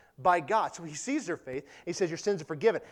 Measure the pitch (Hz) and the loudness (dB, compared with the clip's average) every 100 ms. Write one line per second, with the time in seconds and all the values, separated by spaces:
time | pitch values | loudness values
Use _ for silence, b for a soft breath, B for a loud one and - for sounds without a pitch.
0 | b b 180 175 139 214 151 - 170 147 | b b 4 4 4 0 0 -4 -12 -8
1 | - 285 180 156 - 131 - B B 175 | -2 -2 -2 -6 -6 -8 -8 B B -2
2 | 180 165 208 196 156 156 - 165 B | 0 0 0 -2 -2 2 2 2 B